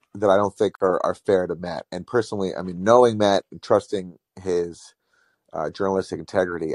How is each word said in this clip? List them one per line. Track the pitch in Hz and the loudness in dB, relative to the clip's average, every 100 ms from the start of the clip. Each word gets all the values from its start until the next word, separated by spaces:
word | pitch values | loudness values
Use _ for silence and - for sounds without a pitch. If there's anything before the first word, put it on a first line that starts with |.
| _ | _
that | 101 104 | -2 4
I | 98 | 4
don't | 101 | 2
think | - 101 - | 0 -2 0
are, | 95 87 | 0 0
are | - | -2
fair | 90 - 98 90 | -4 0 0 0
to | |
Matt. | 85 87 80 - | -6 -8 -10 -10
And | 90 92 | -12 -4
personally, | 123 110 104 95 | -2 -2 -4 -4
I | - | -6
mean, | 92 87 | -8 -4
knowing | 95 120 123 107 | 4 6 6 4
Matt | 104 98 - | 2 2 -2
and | 85 | -10
trusting | - 107 - 101 90 - _ - | 0 0 0 -6 -8 -16 _ -12
his, | 95 87 85 82 - _ _ _ _ _ _ | -4 -2 -4 -8 -20 _ _ _ _ _ _
uh, | 82 80 | -8 -6
journalistic | 85 98 95 90 80 | -4 -2 -2 -4 -8
integrity, | 80 101 92 85 80 | -6 -2 -2 -2 -6